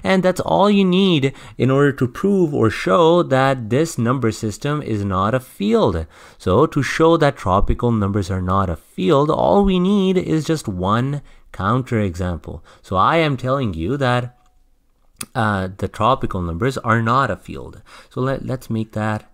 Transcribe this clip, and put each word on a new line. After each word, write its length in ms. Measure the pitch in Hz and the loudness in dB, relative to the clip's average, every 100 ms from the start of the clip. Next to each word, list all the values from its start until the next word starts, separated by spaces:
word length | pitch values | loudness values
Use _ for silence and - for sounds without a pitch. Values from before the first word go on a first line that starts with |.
and 200 | 190 190 | 0 2
that's 180 | 180 180 | 2 0
all 300 | - 165 202 | 0 2 4
you 160 | 202 190 | 4 4
need 480 | 180 196 160 135 - - - | 4 4 2 0 -4 -14 -2
in 120 | 127 | 2
order 220 | 135 143 | 4 2
to 160 | 135 123 | 2 -2
prove 460 | - 196 196 165 | -2 0 2 2
or 160 | 135 110 | 2 0
show 520 | - - 185 165 175 | 0 0 4 4 4
that 440 | 147 131 135 131 110 | 2 2 2 0 -2
this 300 | 120 160 - | -2 -2 -2
number 340 | 117 135 113 | -2 0 -2
system 480 | 104 110 101 143 151 | -2 -6 -6 -4 -4
is 240 | - 110 | -4 -4
not 300 | 101 92 98 | -2 0 0
a 60 | 127 | -2
field. 680 | - - 202 226 160 87 80 - - - | -4 -6 0 2 2 0 -6 -14 -20 -8
So 260 | - 95 | 0 2
to 180 | 160 147 | 2 0
show 360 | 131 - 160 165 | -2 2 4 4
that 180 | 147 - | 2 0
tropical 560 | 98 95 - - 120 | 0 2 2 0 0
numbers 380 | 113 98 104 92 | 0 0 0 -2
are 100 | 95 | -2
not 300 | 92 95 95 | -2 0 0
a 60 | 82 | -4
field, 520 | - - 185 139 151 | -10 -4 2 4 2
all 340 | - - 196 | 2 4 4
we 160 | 202 185 | 4 2
need 380 | 180 208 190 185 | 2 2 2 0
is 300 | - 160 151 | 0 -2 -2
just 200 | 156 - | -4 -4
one 540 | 90 92 110 131 143 - - - | -4 -2 0 -2 -6 -10 -20 -18
counterexample. 1120 | - 95 123 123 117 101 85 92 87 - 76 - - | -6 -2 -2 -2 -2 -2 -4 -6 -6 -10 -16 -18 -20
So 160 | - 92 | -4 0
I 200 | 107 165 | 2 2
am 200 | 156 131 | 0 -2
telling 380 | 123 135 120 | -2 -2 -2
you 240 | 80 82 143 | -4 -4 -2
that, 360 | 131 123 123 - _ _ _ _ _ _ _ - - | 0 -2 -4 -12 _ _ _ _ _ _ _ -20 -10
uh, 340 | 127 110 101 95 95 | -4 -2 -2 -4 -6
the 120 | 95 | -8
tropical 520 | - 110 131 120 95 | -2 0 0 -2 -6
numbers 380 | 87 82 123 131 | -6 -4 -4 -4
are 240 | 113 110 | 0 0
not 280 | 113 127 131 | 2 0 0
a 60 | 92 | -4
field. 460 | - 73 65 - - - - | -10 -14 -14 -18 -20 -20 -14
So 140 | - | -6
let, 240 | 127 135 - | -4 -4 -6
let's 240 | 127 - | -8 -6
make 220 | 113 110 | -6 -6
that 380 | 110 107 107 - | -6 -4 -6 -8